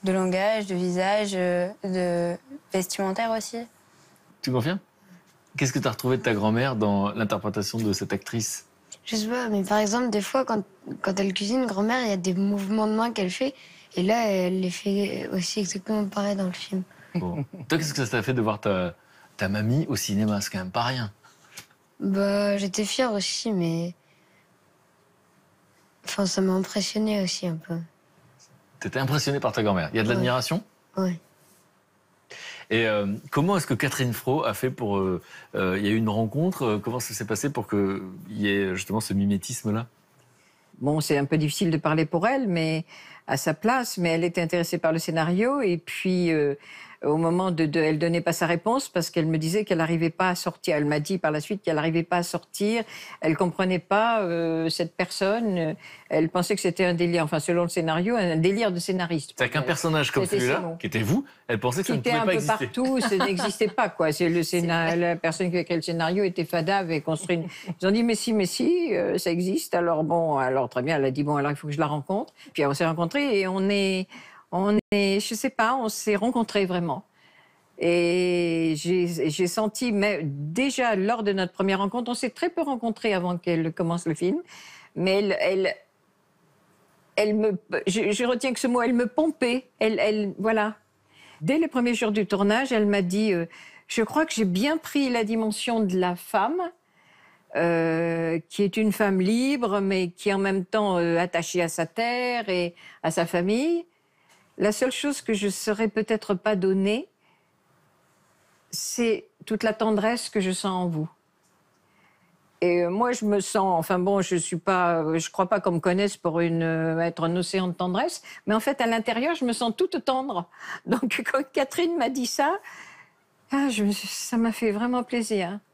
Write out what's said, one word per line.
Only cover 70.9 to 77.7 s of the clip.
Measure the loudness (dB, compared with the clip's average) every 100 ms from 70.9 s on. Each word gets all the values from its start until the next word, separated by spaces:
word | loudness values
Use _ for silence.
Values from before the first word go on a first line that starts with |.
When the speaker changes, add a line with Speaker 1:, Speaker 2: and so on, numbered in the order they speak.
| 2
Speaker 4:
elle | 2
a |
dit, « | 0
Bon, | 0 0
alors | 0
il | -4
faut | -6
que |
je | -2
la | 0
rencontre. » | -2 -2 -4 -4 _ -12
Puis | 0
on | 0 2
s'est | 0
rencontrés | 0 -2 0 2 2
et | 0
on | 0 2
est, | 2 2 0 -4 -12 -20 -20 _
on | 0 2 2 2
est, | 2 2 2
je | -2
sais | -4 -4
pas, | 0 0 2
on | -2
s'est | -4 -2 0
rencontrés | 2 0 0 0 0
vraiment. | 0 -2 -4 -8 _ _ _ _ _ _